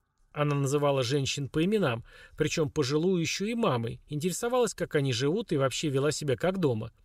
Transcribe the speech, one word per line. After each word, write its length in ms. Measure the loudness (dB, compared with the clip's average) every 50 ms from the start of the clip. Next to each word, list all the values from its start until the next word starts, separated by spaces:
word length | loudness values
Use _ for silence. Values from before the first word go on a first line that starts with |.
| _ _ _ _ _ _
Она 260 | -4 -2 0 0 2
называла 460 | 0 0 2 2 2 2 2 2 2
женщин 460 | 0 0 0 0 0 -2 -4 -6 -6 -2
по 160 | 0 0 2
именам, 400 | 2 2 2 2 0 0 -2 -6 -12 -20 -20 -20 -16 -4
причём 340 | -2 -2 0 0 0 -2 0
пожилую 480 | 0 -2 0 0 0 2 2 2 2 2
ещё 280 | 0 -2 -2 -4 -4
и 80 | -4 -2
мамой, 480 | 0 0 0 0 0 -2 -4 -8 -12 -12 -8
интересовалась, 680 | -6 -4 -2 -2 -2 -2 -2 0 2 2 2 0 0
как 200 | -4 -4 0 0
они 200 | 0 2 2 0
живут, 380 | 0 0 0 0 0 -2 -2
и 40 | 0
вообще 320 | 2 2 0 0 -2 -2 0
вела 240 | 0 2 0 0
себя 240 | 0 0 0 -2 0
как 220 | 0 0 -2 0 2
дома. 340 | 0 0 0 -2 -4 -8 -12 _